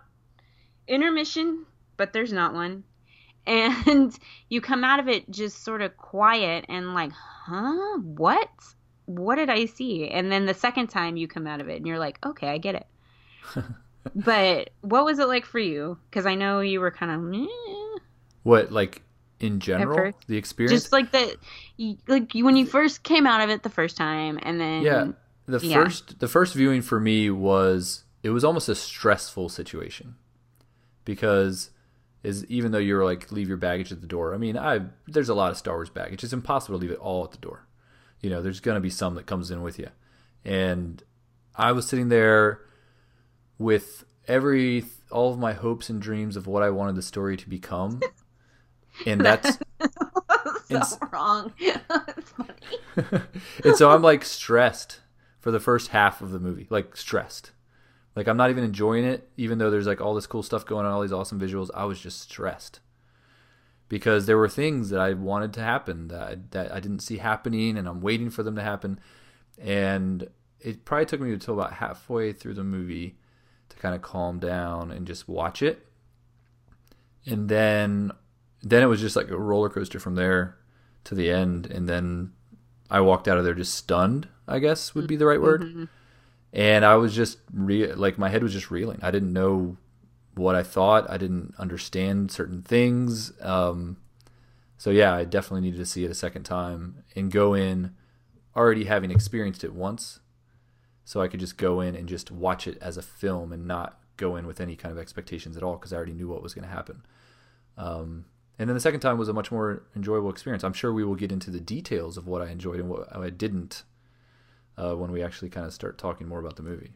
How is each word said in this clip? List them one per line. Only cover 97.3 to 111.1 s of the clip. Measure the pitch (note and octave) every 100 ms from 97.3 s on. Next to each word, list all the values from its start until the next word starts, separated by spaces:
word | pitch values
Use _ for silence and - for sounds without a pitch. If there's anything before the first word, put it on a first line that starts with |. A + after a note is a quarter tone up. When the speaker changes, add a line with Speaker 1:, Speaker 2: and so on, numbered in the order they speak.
Speaker 2:
go | G2+ G2+
in | G2 F#2+ F#2 F2+ - _ _ _ _ _ A#2
already | A#2 A2 G2+
having | G#2 F#2
experienced | G2 G2+ A#2 G2+ F#2
it | -
once | E2+ F#2+ A2+ - - _ _ _ _ _ _ _ _ -
so | G2
I | F#2
could | F#2
just | F2+ -
go | F#2 F2+
in | F2+ E2+
and | F2
just | E2+ -
watch | F2+ F#2 F#2 F2+
it | -
as | F2+ F2
a |
film | - - G2 F2+ E2+
and | E2+ F2
not | F2 - - _ -
go | F#2 F2
in | E2+
with | D#2
any | F2 E2
kind | E2+
of | E2
expectations | E2 - - E2+ D#2+ E2
at |
all, | F2+ F2
'cause | F#2+
I | E2+
already | E2
knew | E2 F2
what | E2
was | -
gonna | G2 F#2
happen. | F2 - - - _ _ _ _ _ _ -
Um, | F2 E2 E2 E2 E2+ _ _ -
and | A2+
then | B2
the |
second | D#3 C#3+
time | C3+ A#2
was | G#2+
a |
much | G#2+ G2+
more | A2+ G#2+ G2+ - G#2
enjoyable | G2+ G#2+ G2+
experience. | F#2 - G#2+ F#2+
I'm |
sure | F#2 B2
we | A2
will | G2+